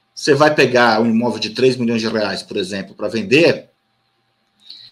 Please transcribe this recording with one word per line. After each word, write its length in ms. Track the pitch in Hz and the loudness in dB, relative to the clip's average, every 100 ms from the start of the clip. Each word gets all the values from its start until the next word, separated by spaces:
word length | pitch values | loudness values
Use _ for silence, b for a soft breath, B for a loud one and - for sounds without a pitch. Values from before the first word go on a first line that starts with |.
| _ | _
você 200 | - 160 | -8 0
vai 200 | 139 151 | 4 4
pegar 460 | 151 123 120 120 110 | 4 2 4 4 2
um 60 | 117 | 2
imóvel 340 | 113 123 107 | 0 -2 -4
de 120 | - | -8
três 260 | - 131 127 | 0 0 0
milhões 240 | 117 113 | -2 -2
de 60 | 110 | -2
reais, 340 | 107 101 95 | -2 -4 -6
por 140 | - 104 | -8 -8
exemplo, 380 | 92 98 92 - | -6 -8 -12 -10
pra 120 | 104 | -8
vender, 600 | 113 98 139 160 - - _ _ _ _ _ _ _ _ _ B B B | -6 0 2 2 0 -8 _ _ _ _ _ _ _ _ _ B B B